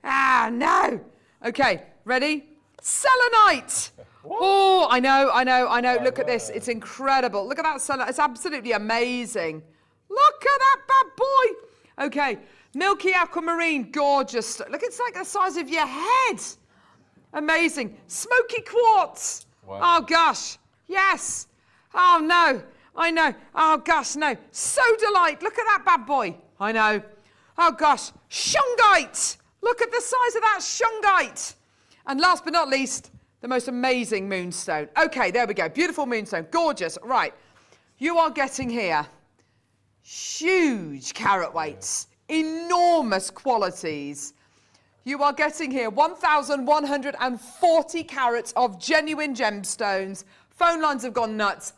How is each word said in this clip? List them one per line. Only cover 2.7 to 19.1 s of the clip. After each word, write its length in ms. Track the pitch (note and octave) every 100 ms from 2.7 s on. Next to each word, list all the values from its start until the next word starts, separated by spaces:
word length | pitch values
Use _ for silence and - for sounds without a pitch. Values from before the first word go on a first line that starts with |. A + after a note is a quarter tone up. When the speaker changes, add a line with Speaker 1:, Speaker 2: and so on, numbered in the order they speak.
| -
Speaker 1:
Selenite. 1080 | - - C#5 B4+ B4 A4+ G#4 C#4+ - - - - - _
Speaker 2:
What? 160 | - G#4+
Speaker 1:
Oh, 460 | F#4+ G4 G4 F#4+ D4
I 100 | B3
know, 300 | C4 C4+ C#4
I 100 | A#3+
know, 240 | B3+ B3+ B3
I 120 | A#3+
know. 160 | B3 B3
Speaker 2:
Oh, 40 |
Speaker 1:
Look 140 | B3+ B3+
at 80 | B3+
this. 220 | A#3 -
Speaker 2:
no. 40 |
Speaker 1:
It's 140 | A#3 B3
incredible. 800 | A#3 - - C4+ C4+ B3+ G3+ G3
Look 100 | C#4
at 60 |
that 160 | D#4+ C#4+
selenite. 280 | - C4+ A#3+
It's 80 | C4
absolutely 540 | D4 A#3 - D4 A#3
amazing. 920 | G#3+ G#3+ A3+ A#3+ B3 A#3 G#3+ E3 D#3 D#3 _ _ _ _
Look 360 | G#4+ D5 D5 C5
at 120 | C#5
that 180 | C5+ C5 -
bad 300 | C5 B4+ -
boy. 880 | C5+ C5+ B4+ - - _ _ - C#4+
Okay. 320 | C#4+ C#4 G#3 - _ _
Milky 380 | C4+ F#4+ G4+ F#4
aquamarine. 760 | F#4 E4+ F4 E4 E4+ E4+ D4 A3+
Gorgeous. 680 | D4 C#4+ C#4 C4+ B3 A3 -
Look, 220 | - C#4+
it's 180 | A#4+ -
like 140 | A#4+
the 100 | F#4
size 320 | F#4 G4+ F#4+ D#4+
of 140 | D4
your 160 | D#4+ C#4+
head. 540 | C#4 F#4+ B4+ B4+ C#4+ - - _ _ _ _ _ _ _
Amazing. 640 | D4 D4+ D#4+ E4+ D#4+ A3 - _
Smoky 540 | - G#4+ B4 A#4 A#4
quartz. 840 | A#4 A4+ A#4 G#4+ E4+